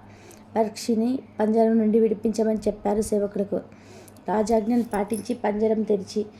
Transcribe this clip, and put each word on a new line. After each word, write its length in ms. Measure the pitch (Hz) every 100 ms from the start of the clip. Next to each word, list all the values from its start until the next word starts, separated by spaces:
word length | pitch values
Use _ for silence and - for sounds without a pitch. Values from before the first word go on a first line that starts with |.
| - - - - - -
పక్షిని 600 | 214 - - 220 233 262 - -
పంజరం 380 | 214 226 226 226
నుండి 220 | 214 220
విడిపించమని 600 | 220 214 233 214 220 214 214
చెప్పారు 340 | 202 202 208
సేవకులకు. 540 | 214 208 202 - 196 185 - - - - - - -
రాజాజ్ఞను 540 | 208 214 226 208 240
పాటించి 520 | 226 202 202 220 - 240
పంజరం 460 | 208 208 220 220
తెరిచి 440 | 208 208 190 208 208 -